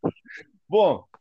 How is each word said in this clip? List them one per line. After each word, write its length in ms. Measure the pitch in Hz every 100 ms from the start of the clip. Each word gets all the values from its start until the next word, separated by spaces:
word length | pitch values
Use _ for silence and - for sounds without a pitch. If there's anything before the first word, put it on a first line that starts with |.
| - - - - - _ -
Bom, 380 | 196 190 117 - -